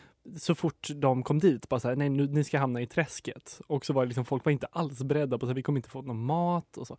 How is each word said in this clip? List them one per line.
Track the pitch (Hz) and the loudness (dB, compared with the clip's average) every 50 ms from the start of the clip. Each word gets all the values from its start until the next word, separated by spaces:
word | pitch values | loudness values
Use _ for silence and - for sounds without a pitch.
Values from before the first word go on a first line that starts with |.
| - - _ _ _ - 180 | -20 -20 _ _ _ -14 -12
så | 151 - - 160 | -4 0 0 0
fort | - 170 151 - _ - - 147 | 2 2 -2 -2 _ -10 -10 -4
de | 143 143 131 127 127 | 2 4 4 4 4
kom | 123 - 143 156 | 2 2 2 6
dit, | 190 180 131 110 - - | 6 6 4 4 0 -2
bara | 131 120 | -2 0
så | - 120 | 0 0
här: | 131 | 0
"Nej, | 143 143 143 | 2 2 2
nu, | 135 139 143 | 2 2 2
ni | 139 143 151 139 | 2 2 0 0
ska | - - 139 | 2 2 0
hamna | 139 127 123 120 | 2 2 0 -2
i | 120 | -4
träsket." | - - 170 151 - - - - 120 - - _ - - - - | -2 0 -2 0 0 -4 -10 -8 -10 -10 -10 _ -18 -18 -16 -6
Och | - 147 131 - | -4 -4 -2 0
så | - | 2
var | 139 131 | 2 2
det | 127 120 | 2 2
liksom, | 117 131 120 | 0 -2 -2
folk | - 139 131 - | 0 -2 0 2
var | 156 | 2
inte | 147 127 - - | 0 0 -2 -6
alls | - 165 165 139 135 117 | -4 -4 -4 -4 -4 -6
beredda | 139 135 143 151 147 127 127 117 | -2 0 2 2 2 0 0 -2
på | 131 | -2
så | 123 | -2
här, | 127 | -2
"Vi | 135 | -2
kommer | 127 151 147 127 | 0 0 -2 -2
inte | - - | -2 -6
få | - 131 | -12 -12
någon | 139 131 117 110 117 | -8 -6 -6 -4 -2
mat." | 131 156 175 175 175 175 170 - _ - | 0 0 0 0 0 0 -2 -4 _ -12
Och | - - | -12 -12
så. | - - | -12 -12